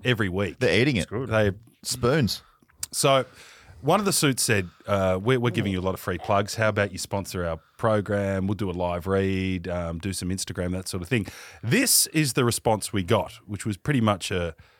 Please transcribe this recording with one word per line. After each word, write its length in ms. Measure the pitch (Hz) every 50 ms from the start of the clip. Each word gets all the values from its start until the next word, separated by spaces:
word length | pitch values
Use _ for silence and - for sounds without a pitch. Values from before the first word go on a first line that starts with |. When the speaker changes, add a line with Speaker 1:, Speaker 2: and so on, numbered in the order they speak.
| -
Speaker 1:
every 240 | 127 123 104 110 92
week. 300 | 87 95 101 90 73 -
Speaker 2:
They're 200 | 127 107 80 101
eating 180 | 127 151 139
Speaker 3:
It's 80 | 101 78
Speaker 2:
it. 20 | -
Speaker 3:
good. 200 | 95 113 135 110
Speaker 1:
They 200 | 113 110 107 101 92 101 - - _ _
Speaker 2:
Spoons. 640 | - - - 123 123 120 139 160 131 92 - - - _ _ _ _ _ _ - - -
Speaker 1:
So 340 | - - - 143 135 135 123 - - - - - - - - - - -
one 180 | - 139 170 208
of 60 | 208
the 80 | 196 -
suits 280 | - - 143 127 -
said, 280 | - - 113 101 92 87 - - -
uh, 320 | - 101 98 95 92 92 92
"We're, 160 | 98 113 131 127
we're 100 | 120 120
giving 240 | 107 113 101 101 95
you 80 | 92
a 0 |
lot 120 | 90 95 95
of 40 | -
free 180 | - - 90
plugs. 380 | 87 - - 107 98 104 98 -
How 140 | - 110 107
about 240 | 104 104 101 101 92
you 40 |
sponsor 480 | 95 - - - 98 92 - - 95 87
our 140 | 85 80 82 - _ _
program? 680 | - - 113 107 107 95 - 104 101 101 98 98 95 92
We'll 80 | 98 104
do 140 | 95 107 95
a 20 |
live 340 | 87 90 90 87 87 87 82
read, 640 | 92 98 98 98 95 95 95 95 95 92 92 85
um, 320 | 90 87 87 85 82 85 82
do 140 | - 101 92
some 160 | - - 90
Instagram, 420 | 95 95 - - - - 90 90
that 160 | 90 92 92
sort 160 | - - 92 87
of 60 | -
thing." 180 | 131 117 95 - - - - - - -
This 460 | - 113 143 226 269 240 - - -
is 260 | - - 160 156 135 -
the 120 | 151 127
response 480 | 120 110 - - 120 110 104 - - -
we 100 | 101 92
got, 300 | 85 117 101 82 - - - -
which 200 | - 104 95 -
was 100 | 113 104
pretty 240 | - - - 147 131
much 320 | 113 107 101 87 - -
a, 240 | 101 90 87 85 80 - - _ _